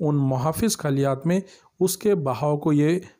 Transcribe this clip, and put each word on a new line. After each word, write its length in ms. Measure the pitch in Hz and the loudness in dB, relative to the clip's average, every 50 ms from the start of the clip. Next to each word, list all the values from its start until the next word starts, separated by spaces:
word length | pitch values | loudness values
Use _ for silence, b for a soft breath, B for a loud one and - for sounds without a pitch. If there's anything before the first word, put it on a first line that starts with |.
उन 160 | 175 147 147 143 | -2 0 2 2
मुहाफिज 580 | 139 135 131 127 123 156 160 - 226 220 - | 2 0 0 0 -2 -2 -2 0 0 -2 -2
खलियात 460 | - - 151 139 139 139 139 135 131 - | -2 -4 -2 0 0 0 0 -2 -2 0
में, 160 | 165 175 190 185 B B B B B B - | 0 0 0 -2 B B B B B B -2
उसके 340 | 180 185 180 - - 214 202 | -2 -2 -2 0 0 0 0
बहाव 400 | 175 143 139 123 110 143 147 151 147 | 2 0 -2 -2 -2 0 0 0 0
को 140 | 147 156 | 0 2
ये 280 | 151 143 147 156 170 185 180 B B | 2 4 4 2 2 0 -4 B B